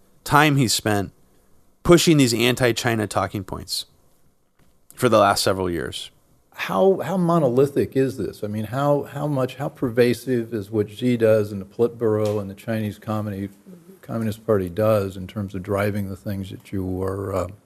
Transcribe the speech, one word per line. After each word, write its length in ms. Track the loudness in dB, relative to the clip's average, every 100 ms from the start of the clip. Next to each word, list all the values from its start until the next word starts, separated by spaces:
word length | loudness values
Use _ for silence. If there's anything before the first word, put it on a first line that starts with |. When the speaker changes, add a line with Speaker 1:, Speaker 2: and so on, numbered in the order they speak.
| _ _ 0
Speaker 1:
time 320 | 4 4 4
he 100 | 2
spent 460 | 0 0 -2 -2 -10 _ _ _ _ _ _
pushing 360 | 4 6 6 6
these 160 | 4
anti-China 760 | 4 2 2 2 2 0 0 -2
talking 380 | -2 -2 -4 -8
points 400 | -12 -10 -10 -10 _ _ _ _ _ _ _ _ _ _
for 140 | 0 4
the 120 | 6
last 260 | 4 4 0
several 240 | 0 -2
years. 400 | -4 -6 -10 -14 _ _ _ _ -12
Speaker 2:
How, 440 | -4 2 2 2
how 180 | -2 -2
monolithic 800 | 2 2 2 2 2 0 -2 0
is 220 | -2 -2
this? 260 | -8 -8
I 40 | -8
mean, 180 | -6 -6
how, 380 | -2 0 0
how 220 | -2 -6 -4
much, 300 | -2 -2 -4
how 140 | -10
pervasive 840 | -4 -2 4 4 2 -2 -2 -2
is 160 | -6 -4
what 180 | -2 -2
Xi 300 | -2 -2 2
does 340 | 4 4 2
and 80 | -6
the 60 | -8
Politburo 760 | -2 -2 0 0 0 0 -2
and 80 | -6
the 60 |
Chinese 460 | -10 -6 -4 -4 -6
Communist, 560 | -6 -6 -6 -6 -8 -10 -20 -20 -20 -20
Communist 420 | -10 -6 -4 -4 0
Party 240 | 0 0
does 480 | 0 2 2 0 -6
in 80 | -10
terms 300 | -8 -6 -6
of 80 |
driving 460 | -4 0 0 -2 -6
the 60 | -8
things 360 | -8 -8 -8
that 200 | -12 -10
you 140 | -6 -4
were, 480 | -4 -4 -4 -4
uh, 140 | -4 -6 -10